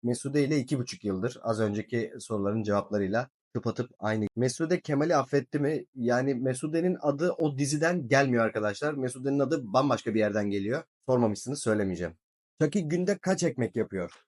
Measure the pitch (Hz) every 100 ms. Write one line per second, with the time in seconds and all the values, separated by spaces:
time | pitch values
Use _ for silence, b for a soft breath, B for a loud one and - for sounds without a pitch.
0 | 117 123 139 147 139 151 127 139 120 98
1 | 104 95 113 - 113 110 110 104 104 120
2 | 113 123 - 107 98 110 104 101 98 104
3 | 98 110 127 _ _ 120 117 113 110 _
4 | 104 110 104 - 127 - 165 170 - 139
5 | 156 160 131 143 127 147 143 151 - 131
6 | 117 120 131 131 131 131 156 165 180 185
7 | 147 143 175 - 160 135 143 147 160 180
8 | 123 135 139 120 113 110 104 101 147 147
9 | 127 131 131 143 135 160 117 110 143 120
10 | - 107 104 104 101 101 98 139 - _
11 | - 127 113 101 - 143 117 107 98 87
12 | 87 82 _ _ _ _ 156 202 156 170
13 | 180 202 - 190 170 123 117 120 107 98
14 | 87 -